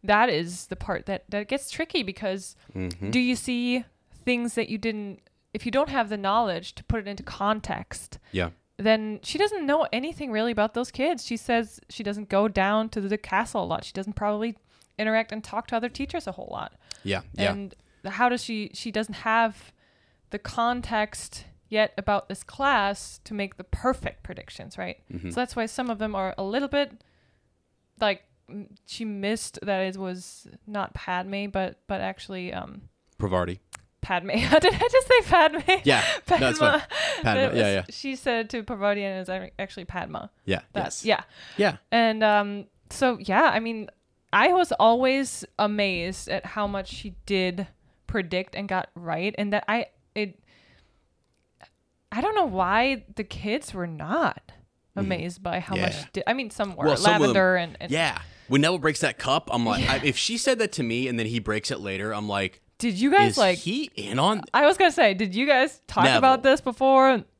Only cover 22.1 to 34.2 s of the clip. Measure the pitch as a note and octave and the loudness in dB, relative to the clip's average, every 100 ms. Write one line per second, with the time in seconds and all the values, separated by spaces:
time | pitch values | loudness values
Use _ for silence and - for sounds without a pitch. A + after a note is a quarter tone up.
22.1 | G3+ - G3 - - C#4 B3+ G3+ G3+ - | -2 -2 -14 -14 -2 2 2 2 -4 -10
23.1 | - - G#3 G3 - F#3 - B3+ C4 - | -16 -12 -8 -8 -8 -8 -2 0 -2 -6
24.1 | - - - - - F#2 - F3+ - _ | -12 -16 -16 -16 -18 -16 -10 -10 -10 _
25.1 | F2 F2 E2+ B3 - A3 - B3+ G#3+ G#3+ | -12 -8 -4 -4 -4 -6 -4 -6 -4 -4
26.1 | G3+ F#3+ - G3 A#3 C#4 C#4+ C#4+ - _ | -4 -6 -4 -4 -4 -2 -2 -2 -8 _
27.1 | _ _ _ _ _ _ _ _ _ G#3+ | _ _ _ _ _ _ _ _ _ -2
28.1 | G2 _ _ _ G3+ - G3+ _ - A3 | -2 _ _ _ -16 -16 -20 _ -10 -8
29.1 | G3+ G3 A3 - - G3 G3 F#3+ F#3+ F#3+ | -6 -4 -4 -6 -10 -4 -2 -2 -4 -8
30.1 | F3+ - - - - - G#3 - - - | -8 -12 -20 -20 -20 -10 -6 -6 -8 -6
31.1 | F3+ F#3 G3 G3+ G3 F#3+ - - G3 F#3+ | -4 -4 -6 -4 -4 -4 -6 -8 -6 -4
32.1 | F#3+ - F#3 F3+ - - - - _ _ | -8 -12 -10 -8 -8 -10 -16 -20 _ _
33.1 | _ G#2 F2+ F2 F#2 _ - _ _ - | _ 0 0 0 -6 _ -20 _ _ -4
34.1 | F3+ | -4